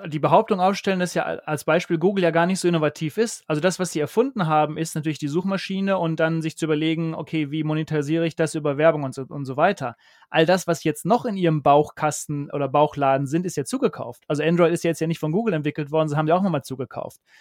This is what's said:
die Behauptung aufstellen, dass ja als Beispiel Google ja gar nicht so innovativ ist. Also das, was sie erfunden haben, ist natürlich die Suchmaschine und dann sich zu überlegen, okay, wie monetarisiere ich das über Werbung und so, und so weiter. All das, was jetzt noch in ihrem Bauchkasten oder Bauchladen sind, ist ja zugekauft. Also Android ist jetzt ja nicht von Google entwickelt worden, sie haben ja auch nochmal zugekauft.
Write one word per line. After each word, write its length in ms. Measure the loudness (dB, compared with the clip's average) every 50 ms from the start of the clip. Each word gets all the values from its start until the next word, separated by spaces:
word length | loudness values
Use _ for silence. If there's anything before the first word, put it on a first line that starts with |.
| -8
die 140 | -8 -6 -2
Behauptung 400 | 2 4 6 6 6 4 0 2
aufstellen, 400 | 2 2 0 0 -2 -2 0 0
dass 160 | 0 -2 -2
ja 80 | -2 -2
als 400 | -2 -6 -8 -6 -6 -6 -4 0
Beispiel 340 | 2 2 2 2 0 -2 2
Google 260 | 2 2 2 4 2
ja 60 | 2
gar 160 | 4 4 2
nicht 140 | 2 0 2
so 80 | 2 2
innovativ 500 | 2 2 2 0 -2 -2 -6 -6 -2 -2
ist. 260 | -2 -2 -2 -10 _ -2
Also 120 | -2 0
das, 200 | 2 0 0 0
was 120 | -6 -4
sie 80 | -2 -4
erfunden 460 | -4 -2 2 0 0 0 0 -2 -2
haben, 320 | 2 2 2 2 2 -2 -6
ist 160 | -6 -6 -6
natürlich 240 | -6 -4 -4 -4 -4
die 100 | -4 -4
Suchmaschine 720 | -2 -2 -2 -2 -4 -4 -4 -4 -4 -4 -2 0 0 0
und 220 | 0 -2 0 0
dann 240 | 0 0 0 0 -2
sich 160 | -4 -4 -4
zu 60 | -2
überlegen, 500 | 0 0 0 0 0 0 -2 -2 -4 -4
okay, 340 | -8 -8 -6 -4 -4 -4 -2
wie 140 | -4 -4 -2
monetarisiere 640 | -2 -2 -2 -2 -2 -2 -2 -2 0 0 0 0 -2
ich 80 | 0
das 180 | -2 -2 -2 -2
über 240 | -2 -2 -2 0 4
Werbung 240 | 4 4 4 4
und 140 | 0 -4 -6
so, 80 | -8 -10 -10
und 180 | -8 -10 -8
so 120 | -6 -2 2
weiter. 380 | 2 2 2 0 -4 -8 -8 _ _ _ _ _ _ -4
All 160 | 2 2 4
das, 220 | 4 4 2 2 -2
was 160 | -4 -2 0
jetzt 220 | -4 -4 -2 0
noch 200 | 0 0 0 0
in 120 | -2 -4 0
ihrem 260 | 2 2 2 2 4
Bauchkasten 880 | 6 6 6 6 2 -2 -2 -2 -2 -2 -4 -8 -8 -6 -6 -6 -6
oder 160 | -4 -4 -4 0
Bauchladen 560 | 2 2 2 2 2 0 2 2 2 2 0
sind, 220 | 0 -2 -2 -2 -2
ist 100 | -4 -4
ja 80 | -6
zugekauft. 600 | -4 -4 -2 -2 -2 -2 -2 -12 -12 -12 -14 _ -4
Also 160 | -2 0 2
Android 300 | 2 4 4 4 4 4
ist 100 | 2 0
jetzt 180 | 0 0 0
ja 60 | -2 -2
nicht 100 | -2 -2
von 140 | -2 -2
Google 240 | -2 0 0 0 -2
entwickelt 340 | 0 -2 -4 -4 -4 -6 -2
worden, 180 | 0 0 0 2
sie 80 | 0
haben 120 | 0 2 2
ja 80 | 2
auch 80 | 2 2
nochmal 200 | 0 0 -2 -4
zugekauft. 560 | -6 -8 -8 -8 -10 -8 -12 -12 -12 -14 _ _ _ _ -20